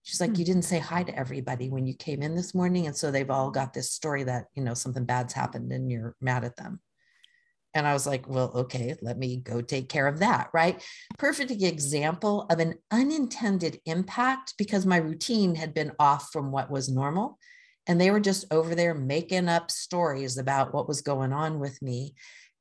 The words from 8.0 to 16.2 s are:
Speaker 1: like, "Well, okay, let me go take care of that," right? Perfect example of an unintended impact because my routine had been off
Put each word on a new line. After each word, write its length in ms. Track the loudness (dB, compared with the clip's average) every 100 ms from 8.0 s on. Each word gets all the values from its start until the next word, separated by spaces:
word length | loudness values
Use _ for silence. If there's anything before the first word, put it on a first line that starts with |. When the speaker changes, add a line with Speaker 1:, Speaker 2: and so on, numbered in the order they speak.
| 0
Speaker 1:
like, 200 | -2 -2
"Well, 240 | 0 0
okay, 400 | 0 -4 -4 -6 -4
let 160 | -6 -4
me 200 | -4 -4
go 240 | -4 -6
take 280 | -2 -4 -2
care 180 | 2 2
of 120 | 4
that," 300 | 2 2 2
right? 300 | 2 2 2 -12 -18 -18 -2
Perfect 340 | 0 0 -4
example 920 | 0 0 0 -2 0 0 0 0 0 2
of 100 | 2
an 160 | 2 -2 _
unintended 880 | 2 2 2 -2 -2 0 2 0 -4
impact 720 | -4 -2 -2 0 2 0 -6 -6
because 280 | 0 2
my 120 | 4 4
routine 580 | 2 -4 0 2 2
had 180 | 2 -2
been 200 | -2 -2 4
off 300 | 6 6